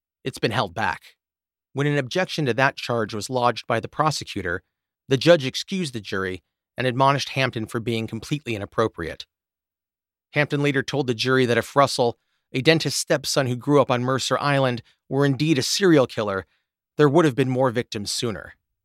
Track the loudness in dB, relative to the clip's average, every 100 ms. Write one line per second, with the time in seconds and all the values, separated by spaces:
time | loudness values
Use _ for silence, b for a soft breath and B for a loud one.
0 | _ _ -12 -4 -2 -2 -4 -2 -4 -4
1 | -10 _ _ _ _ _ _ -2 0 0
2 | -2 -2 -2 -2 0 2 2 0 -4 -2
3 | -2 -6 -6 0 0 0 -4 -4 -2 -2
4 | -2 -2 -6 -6 -4 -6 -8 _ _ _
5 | -2 2 6 4 2 -6 -6 -6 -6 -8
6 | -6 -4 -4 -6 _ _ _ -6 -2 2
7 | 2 2 -2 -2 -2 -4 -6 -6 -4 -4
8 | -6 -10 -6 -6 -4 -8 -4 -2 -2 -2
9 | -8 -10 -16 _ _ _ _ _ _ _
10 | _ _ _ -2 0 0 0 0 -2 -2
11 | -2 -2 0 2 2 2 2 2 2 2
12 | -2 -2 _ _ _ 0 4 4 2 -4
13 | -2 -2 0 -2 0 -2 2 4 4 2
14 | 0 -2 0 0 2 2 2 -2 -8 _
15 | -6 0 0 2 0 0 0 2 4 4
16 | 4 -2 -4 -4 -8 _ _ _ _ 2
17 | 4 6 4 2 0 2 0 0 -4 -6
18 | -6 -6 -6 -6 -12 -20 _ _